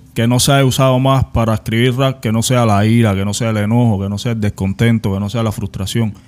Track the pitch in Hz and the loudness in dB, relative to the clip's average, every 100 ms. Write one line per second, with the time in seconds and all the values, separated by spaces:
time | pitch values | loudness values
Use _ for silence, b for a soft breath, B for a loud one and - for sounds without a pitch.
0 | - - 117 123 - 139 135 131 131 127 | -10 -2 0 2 2 4 2 2 2 2
1 | 135 135 - 120 110 110 - 113 127 123 | 2 0 0 -2 0 -2 -2 0 0 0
2 | 135 131 110 113 113 127 113 101 107 117 | -2 -2 -2 -2 0 2 2 2 4 4
3 | 110 98 101 101 113 107 104 120 120 98 | 2 0 -2 -2 -2 -2 0 2 2 0
4 | 98 101 120 113 104 - 98 98 117 113 | -2 -6 -4 -2 -4 -2 -4 0 0 2
5 | 107 98 101 117 113 - 98 - 98 117 | 0 -4 -4 -4 -4 -4 -8 -8 -6 -2
6 | 110 - | -4 -6